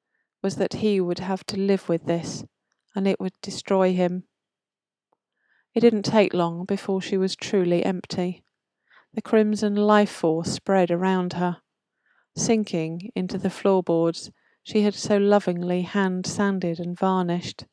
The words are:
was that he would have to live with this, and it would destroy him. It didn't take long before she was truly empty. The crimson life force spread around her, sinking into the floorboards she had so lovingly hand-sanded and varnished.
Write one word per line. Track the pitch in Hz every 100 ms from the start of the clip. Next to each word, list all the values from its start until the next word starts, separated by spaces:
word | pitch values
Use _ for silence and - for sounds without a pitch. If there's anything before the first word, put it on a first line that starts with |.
| _ _ _ _
was | 196 165
that | 196
he | - 214 196
would | 175 175
have | 185 190 -
to | 196
live | 196 190 -
with | 165 -
this, | 170 - - - _ _ _ _ 196
and | 190
it | -
would | 190 -
destroy | - - - 190 185
him. | 180 180 180 - _ _ _ _ _ _ _ _ _ _ _ _ _ _
It | 233
didn't | 233 214
take | - 220 196
long | 180 170 170 185
before | 196 - 190
she | - 190
was | 190 -
truly | - 202 175 175
empty. | - 180 - - 180 180 _ _ _ _ _ _ _
The | 220
crimson | - 220 214 208 208 202
life | 208 208 202
force | - 165 160 170
spread | - - 190 175
around | 175 190 185 180
her, | 175 180 170 _ _ _ _ _ _ _ 160
sinking | - 220 208 170 160 165 196 185
into | 185 190
the | 185
floorboards | - 202 190 175 165 165 165 - - _ _
she | - 214
had | 208 -
so | - 202
lovingly | 202 208 185 175 175 180
hand-sanded | 180 202 190 185 - - 202 190 175 165
and | 175 175
varnished. | 190 185 175 175 - - -